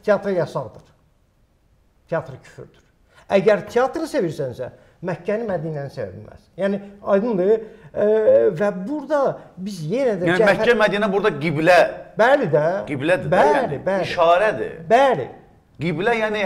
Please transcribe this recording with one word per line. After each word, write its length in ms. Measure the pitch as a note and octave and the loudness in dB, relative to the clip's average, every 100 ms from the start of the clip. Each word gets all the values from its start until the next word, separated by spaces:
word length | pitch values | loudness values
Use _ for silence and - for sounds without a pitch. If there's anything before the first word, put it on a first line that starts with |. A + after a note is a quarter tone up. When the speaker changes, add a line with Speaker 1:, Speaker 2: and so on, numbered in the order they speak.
Speaker 1:
teatr 300 | - G3+ G3 F#3 | -2 0 0 -2
yasaqdır. 480 | D3+ D#3 A#2+ - - _ _ _ _ _ _ _ _ _ _ _ - | -4 -6 -10 -16 -20 _ _ _ _ _ _ _ _ _ _ _ -10
Teatr 260 | C3 B2+ B2+ | -8 -8 -16
küfürdür. 400 | - - - _ _ _ _ _ - | -20 -20 -20 _ _ _ _ _ -2
Əgər 340 | G3 F#3+ G3+ - | 2 4 2 0
teatrı 360 | A#3 C4 D#4+ D#4 | 0 0 -2 -4
sevirsənsə, 640 | D4+ F3 - C3+ A#2 A#2+ - _ _ | -2 -2 -4 -8 -8 -12 -14 _ _
Məkkəni, 440 | F3 F3 G3 G#3 A#3 | -8 -8 -4 -4 -4
Mədinəni 460 | F3 D#3+ D3+ C#3 | -6 -6 -8 -10
sevə 180 | - G2+ | -10 -10
bilməz. 320 | G2 G#2+ - _ - | -12 -18 -20 _ -6
Yəni, 260 | G3 G3+ - - | -4 -4 -8 -10
aydındır. 480 | - G3 A#3+ G3+ F#3 | -2 0 0 0 2
E, 560 | A3 A3 - - - G#3 A3 G#3+ A3 A#3 | 0 -2 -18 -10 -2 2 2 4 4 4
və 180 | E3 G3+ F#3 | 2 -2 -4
burada 460 | F#3+ D4+ C#4 D4 B3 - - - | -6 -8 -2 0 0 -4 -12 -14
biz 240 | F#3+ F#3 D3+ | -12 -8 -4
yenə 300 | A#3 C4 G3 | -2 -2 0
də 100 | E3+ | 0
Speaker 2:
Yəni, 120 | F3+ | 2
Speaker 1:
Cəfər 100 | G3 | 4
Speaker 2:
Məkkə, 260 | F#3+ A3 A#3+ | 4 2 2
Mədinə 280 | G#3+ G3+ G#3 | 2 0 0
burada 200 | G3 G#3+ | 0 0
qiblə. 460 | D3 D#3+ D3 D#3+ F3 - - - - | -2 -2 0 4 6 4 -2 -8 0
Speaker 1:
Bəli 340 | A3+ C#4+ G#3 | 2 2 2
də. 140 | D3 D#3 G3 - | 0 0 -2 -6
Speaker 2:
Qiblədir 460 | C#3 D3+ F3+ D3 | -4 0 0 2
də, 20 | |
Speaker 1:
Bəli, 240 | F3 C#4 C#4 | 2 4 2
Speaker 2:
yəni. 240 | A#3 C#3 F3 | -2 -4 -4
Speaker 1:
bəli. 220 | F#3+ E3 | -2 -2
Speaker 2:
İşarədir. 680 | - E3 F3 G#3+ C3+ F2+ C#2 E3 | 2 4 4 2 -2 -6 -8 2
Speaker 1:
Bəli. 380 | A#3 C#4 F3 A2+ - - _ _ - | 4 4 0 -6 -12 -20 _ _ -8
Speaker 2:
Qiblə, 360 | D#3+ D#3 G#3 A3+ | -6 -2 -2 0
yəni, 260 | G#3+ G#3+ | -2 -2